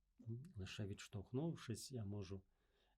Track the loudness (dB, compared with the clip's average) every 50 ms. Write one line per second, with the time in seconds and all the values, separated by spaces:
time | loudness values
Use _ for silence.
0 | _ _ _ -10 -4 -2 -2 -2 -2 -4 -4 -2 -2 -2 0 0 0 0 0 -2
1 | -4 -4 -4 -4 -2 2 2 4 4 4 2 2 0 0 0 0 0 -2 0 0
2 | 2 2 2 0 0 0 -2 -4 -4 _ -20 _ _ _ _ _ -20 _ _